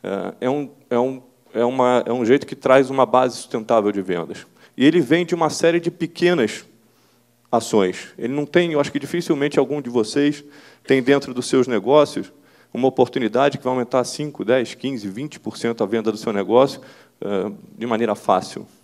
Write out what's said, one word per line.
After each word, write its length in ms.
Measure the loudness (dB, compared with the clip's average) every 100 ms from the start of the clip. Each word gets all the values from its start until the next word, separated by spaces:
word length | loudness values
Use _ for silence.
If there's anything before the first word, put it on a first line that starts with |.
é, 300 | -6 -6 -6 -6
é 80 | -4
um, 200 | -4 -6 -14 _
é 100 | -2
um, 220 | -2 -4 _ _ _
é 120 | -2 -2
uma, 380 | 2 2 2 0
é 80 |
um 120 | -2 2
jeito 200 | 2 2
que 100 | -6
traz 340 | 4 6 6
uma 160 | 2 2
base 300 | 4 2 -4
sustentável 560 | -8 -8 0 2 2
de 100 | -2
vendas. 440 | -4 -4 -6 -12 -18 _ _ 2
E 100 | 4
ele 160 | 4
vem 240 | 2 0 0
de 80 |
uma 160 | 0 -2
série 300 | 2 0 2
de 100 | -4
pequenas 760 | -6 -10 0 0 2 0 -2 -16 _ _ _ _ _ _ _ _
ações. 600 | -2 0 0 0 -2 -14 -10
Ele 160 | -6
não 120 | -6 0
tem, 280 | 0 2
eu 60 | 0
acho 120 | -2
que 80 | -4
dificilmente 580 | -6 -6 -2 -2 0 0
algum 240 | 0 -2
de 80 | -2
vocês 540 | -2 0 0 0 0 -12 -20 -20 _ 0
tem 160 | 2
dentro 320 | 4 2 0
dos 140 | -8 0
seus 200 | 2 2
negócios 640 | 0 4 4 4 -2 -12 _ _ _ _
uma 140 | -2 -2
oportunidade 720 | 2 0 2 -2 2 0 0
que 60 |
vai 100 | -4
aumentar 300 | -2 0 -2
cinco, 420 | -2 -6 -10 -8 0
dez, 300 | 0 0 -6
quinze, 320 | -8 -6 -8
vinte 320 | -10 -12 -12
por 180 | -14 -6
cento 260 | -6 -2
a 40 | -2
venda 240 | 0 -2
do 60 | -4
seu 140 | -4
negócio, 480 | -4 2 4 4 0 -18 -20 _ _
eh, 320 | -6 -4 -4 -8 -20 -12
de 100 | -4
maneira 260 | -2 -2
fácil. 540 | -2 0 0 0 -14 -18 _